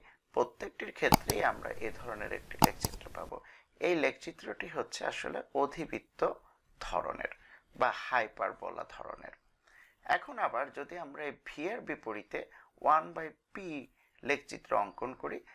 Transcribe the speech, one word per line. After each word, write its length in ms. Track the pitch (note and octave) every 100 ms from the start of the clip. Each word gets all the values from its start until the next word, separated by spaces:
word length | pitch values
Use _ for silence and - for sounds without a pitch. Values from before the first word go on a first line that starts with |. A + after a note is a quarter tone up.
| - - _
প্রত্যেকটির 580 | - B2 - - - - -
ক্ষেত্রেই 440 | C#3+ - - - D3
আমরা 180 | A2 A#2 - A2+
এ 20 | -
ধরনের 340 | A#2+ G#2+ G#2 G2+
একটি 180 | - - -
লেখচিত্র 380 | - - - - -
পাবো। 200 | - - - - _ - E3+
এই 80 | F3
লেখচিত্রটি 640 | C3+ - - D#3+ - G#2 F3+ D3+
হচ্ছে 240 | A2+ - -
আসলে 260 | - - C#2 - C3+
অধিবৃত্ত 580 | C#3 - D#3+ A2 - - E3+ - - _ _ -
ধরনের 520 | - E2 - - - - - - _ -
বা 100 | B2 A2 -
হাইপারবোলা 760 | B2+ A2 - G2 G2+ F2+ F2 - -
ধরনের। 380 | - - - - _ _ _ - - _ - F3+
এখন 180 | - B3 F3+
আবার 180 | A#2+ C#3 -
যদি 160 | C#3+ F3
আমরা 180 | D3+ C#3+ D3+
এই 40 | C3+ -
ভি 140 | - D#3
এর 80 | A3+ -
বিপরীতে 520 | D3+ - G#2 - D#3 - - - -
ওয়ান 220 | - D#3 E3+ E3
by 120 | D#3+ - _
পি 160 | - F#3+ D3 - _ _ _
লেখচিত্র 480 | A#2+ C#3 - A2+ - A2+
অঙ্কন 280 | G2+ - B2 C3
করি, 160 | - A#2 -